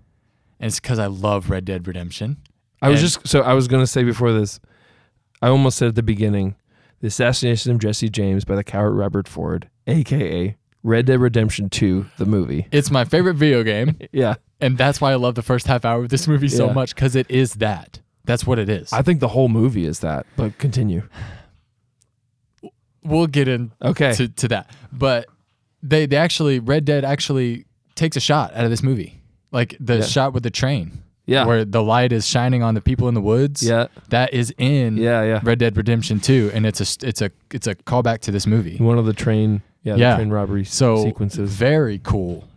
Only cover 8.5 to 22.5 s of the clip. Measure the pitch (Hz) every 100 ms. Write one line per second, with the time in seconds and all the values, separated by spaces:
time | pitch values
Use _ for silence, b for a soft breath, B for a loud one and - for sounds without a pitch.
8.5 | 98 101 98 104 101 98 98 - - 80
9.5 | 85 - _ - 156 139 135 92 90 92
10.5 | - _ _ 113 117 127 127 123 117 110
11.5 | - 98 - 101 92 101 - 98 104 73
12.5 | 71 92 147 139 135 151 160 180 151 151
13.5 | 123 110 104 131 156 - 131 123 123 _
14.5 | - 131 127 131 139 139 131 123 120 113
15.5 | 127 - 123 117 117 120 131 156 147 139
16.5 | 120 110 131 127 - 135 127 127 127 123
17.5 | 104 107 92 - - _ _ - 120 -
18.5 | 113 101 98 - 113 131 165 120 117 127
19.5 | 113 120 107 80 82 82 71 - - 110
20.5 | - 139 123 107 87 - B B B B
21.5 | B _ _ _ _ _ _ _ _ _